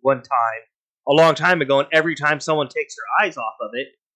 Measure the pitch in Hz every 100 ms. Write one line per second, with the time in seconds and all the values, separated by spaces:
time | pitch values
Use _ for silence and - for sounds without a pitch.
0 | 131 131 - 131 113 110 - _ _ _
1 | - 151 165 147 175 175 135 139 143 160
2 | 165 147 147 147 160 156 139 160 143 -
3 | 117 147 202 135 110 - 107 120 139 _
4 | _